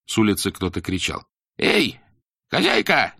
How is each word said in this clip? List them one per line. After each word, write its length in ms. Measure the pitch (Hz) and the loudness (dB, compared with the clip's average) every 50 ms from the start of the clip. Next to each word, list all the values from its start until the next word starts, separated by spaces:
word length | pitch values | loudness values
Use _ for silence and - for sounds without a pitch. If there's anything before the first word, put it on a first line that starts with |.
| _ | _
С 120 | - - | -2 2
улицы 340 | 113 110 104 95 - - 98 | 2 4 4 4 2 0 -4
кто-то 280 | - - 95 87 - 92 | -4 -4 -4 -4 -4 -6
кричал: 480 | - - 92 87 - - 76 - - _ _ _ _ _ _ | -4 -4 -4 -2 -2 -4 -6 -6 -10 _ _ _ _ _ _
"Эй, 420 | - - - - 208 143 - - - _ _ _ _ _ _ _ _ _ _ | -2 0 0 2 2 0 0 -4 -8 _ _ _ _ _ _ _ _ _ _
хозяйка! 640 | - 156 - - - - - - 170 143 98 - - | -2 0 0 2 2 0 2 2 2 2 2 0 -4